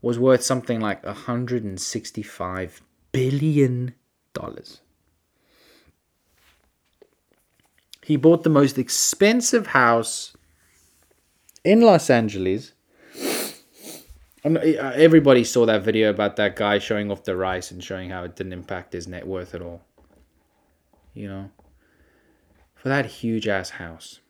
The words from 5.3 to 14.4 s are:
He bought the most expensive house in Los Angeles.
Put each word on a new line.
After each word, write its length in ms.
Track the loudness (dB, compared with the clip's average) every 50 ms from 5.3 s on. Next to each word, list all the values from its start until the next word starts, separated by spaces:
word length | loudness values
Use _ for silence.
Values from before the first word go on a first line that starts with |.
| _ _ _ _ _ _ _ _ _ _ _ _ _ _ _ _ _ _ _ _ _ _ _ _ _ _ _ _ _ _ _ _ _ _ _ _ _ _ _ _ _ _ _ _ _ _ _ _ _ _ _ _ -20 _ _
He 120 | 0 0
bought 280 | 4 6 6 6 6 4
the 60 | 2
most 300 | 4 4 4 4 2 -2
expensive 880 | -6 -4 -4 -4 -2 -2 0 2 2 4 4 2 0 0 0 0 -2 2
house 680 | 2 4 6 6 4 2 0 -4 -8 -10 -12 -14 -18 _ _ _ _ _ _ _ _ _ _ _ _ _ _ _ _ _ _ _ _ _ _ _ _ _ _
in 180 | 4 6 6
Los 280 | 8 8 6 6 4 4
Angeles. 640 | 2 2 2 0 -4 -4 -2 -2 -2 -2 -4 -12 _ _ _ _ _ _ _ _ -16 -8 -6 -6 -6 -6 -8 -10 -12 -18 _ _ _ _ -20 -20 -20 -20 -20 _ -20 -20 -20 _ _ _